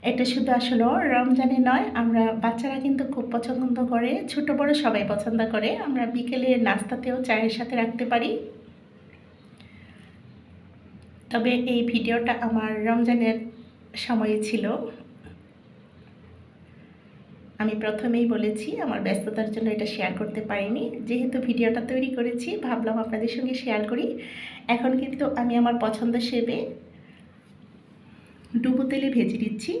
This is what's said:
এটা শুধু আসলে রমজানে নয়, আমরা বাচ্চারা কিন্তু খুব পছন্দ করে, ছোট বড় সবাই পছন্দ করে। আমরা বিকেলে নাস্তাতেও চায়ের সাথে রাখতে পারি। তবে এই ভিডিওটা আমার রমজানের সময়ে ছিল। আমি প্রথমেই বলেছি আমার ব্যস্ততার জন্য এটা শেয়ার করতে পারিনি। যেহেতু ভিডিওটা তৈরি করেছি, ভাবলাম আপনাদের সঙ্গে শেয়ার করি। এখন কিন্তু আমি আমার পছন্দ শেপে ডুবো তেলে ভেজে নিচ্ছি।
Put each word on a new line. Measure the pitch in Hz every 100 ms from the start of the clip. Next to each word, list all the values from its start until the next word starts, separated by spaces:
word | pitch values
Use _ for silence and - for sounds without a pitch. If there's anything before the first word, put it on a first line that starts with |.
এটা | 240 240 247
শুধু | - 262
আসলে | 240 - 247 233 277 285
রমজানে | 247 254 254 247 254
নয়, | 254 262 254
আমরা | - 233 226 226
বাচ্চারা | 220 233 226 269 269
কিন্তু | 269 262
খুব | 262 254 233
পছন্দ | 233 233 254 254 240 247
করে, | 233 247 320 -
ছোট | 285 294
বড় | 285 285
সবাই | 294 240 208 196
পছন্দ | 208 - 226 220
করে। | 214 214 440
আমরা | 294 254 233
বিকেলে | 240 240 254 254 254
নাস্তাতেও | 220 196 - 254 254 254
চায়ের | 254 220 226
সাথে | 226 240 254
রাখতে | 226 - 233
পারি। | 233 151 - - - - - - - - - - - - - - - - - - - - - - - - - - - - - -
তবে | 233 233
এই | 247 247 240
ভিডিওটা | 233 233 233 233 233 233
আমার | 233 226 220 214 214
রমজানের | 233 240 240 220 220 - - - - - -
সময়ে | - 233 214 214
ছিল। | 214 226 240 262 - - - - - - - - - - - - - - - - - - - - - - - - - - - -
আমি | 214 214
প্রথমেই | 220 214 247 233 233
বলেছি | 214 208 208 214 -
আমার | 302 202
ব্যস্ততার | 185 196 214 214 214
জন্য | 220 226
এটা | 208 214
শেয়ার | - 185
করতে | 185 214 220
পারিনি। | - 202 202 247 233 - 220
যেহেতু | 247 254 247
ভিডিওটা | 247 240 226 233
তৈরি | 226 262 262
করেছি, | 254 240 240 330 415
ভাবলাম | 254 240 240 220
আপনাদের | 220 220 226
সঙ্গে | 233 254
শেয়ার | 254 247 208 214
করি। | 240 - - - - - - -
এখন | 240 254 262
কিন্তু | 269 - 277 -
আমি | 240 233
আমার | 240 233
পছন্দ | 220 214 240 233
শেপে | 233 247 233 - - - - - - - - - - - - - - - - - - - - 233
ডুবো | 262 254
তেলে | 262 269 269
ভেজে | 233 208 -
নিচ্ছি। | 214 - - 440